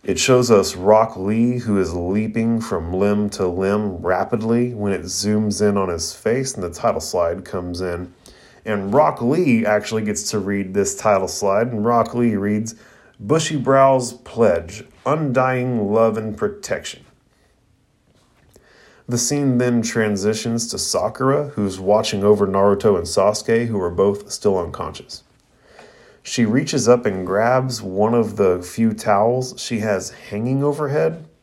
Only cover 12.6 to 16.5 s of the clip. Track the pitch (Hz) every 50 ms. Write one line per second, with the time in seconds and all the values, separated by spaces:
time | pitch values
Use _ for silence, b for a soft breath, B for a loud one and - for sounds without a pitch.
12.6 | 113 113 - B B B B B B B B B 101 101 143 165 156 - 160 143
13.6 | 117 127 135 135 135 135 135 131 123 113 - - - - - 147 - 104 87 82
14.6 | 82 82 - - - - _ _ _ 120 143 160 156 143 120 131 127 131 127 127
15.6 | 123 127 127 113 104 98 104 110 113 113 107 110 110 110 101 - 110 101